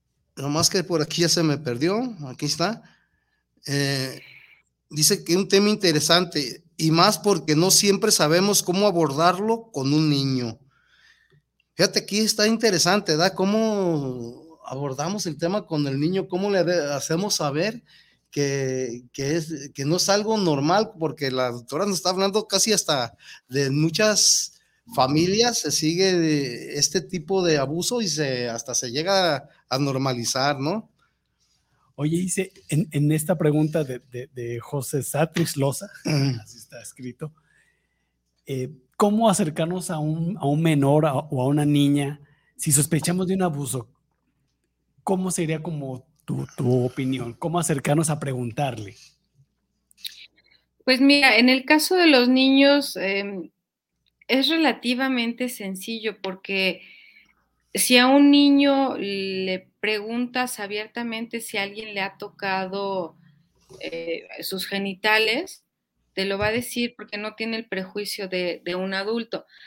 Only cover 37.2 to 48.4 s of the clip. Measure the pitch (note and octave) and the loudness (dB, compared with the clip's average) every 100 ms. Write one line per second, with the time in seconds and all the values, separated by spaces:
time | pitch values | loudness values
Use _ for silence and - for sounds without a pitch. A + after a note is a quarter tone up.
37.2 | D#3 - _ _ _ _ _ _ _ _ | -14 -16 _ _ _ _ _ _ _ _
38.2 | _ _ - C3 B2+ D#3 _ - G#3 G#3+ | _ _ -10 -8 -8 -10 _ 0 2 4
39.2 | A3+ F#3 E3 D#3 D#3+ F3+ F3 D#3+ D3+ D#3 | 2 2 0 -2 -4 -4 -6 -4 -4 -2
40.2 | E3 - C#3 D3 E3 D3+ C#3 D3+ D#3 C3 | -4 -4 -2 2 2 4 4 4 4 0
41.2 | - C3+ B2+ D3 D3 D3 C#3+ C#3+ C#3 D3 | -2 -2 0 2 2 4 4 2 -2 -6
42.2 | - _ _ - - D3+ D3+ D#3 - F3+ | -16 _ _ -8 2 4 4 0 0 -2
43.2 | F3+ F#3+ F3+ C#3+ C3+ B2+ A2+ _ _ _ | 0 0 0 -2 -6 -8 -10 _ _ _
44.2 | _ _ _ _ _ _ _ _ - F#3+ | _ _ _ _ _ _ _ _ -2 -2
45.2 | F#3 F3 D#3+ D#3+ D#3 D3+ C3+ B2+ - _ | -2 -2 -2 -4 -6 -8 -8 -10 -16 _
46.2 | - C3+ C3+ - B2+ B2+ B2 - C3 C3 | -10 -8 -8 -4 0 2 0 -2 -4 -4
47.2 | A#2 A#2 E3+ E3+ E3 D3 C#3 D3 D#3 D3+ | -6 -8 -4 -2 0 0 2 2 2 -2
48.2 | C#3+ B2+ | -4 -6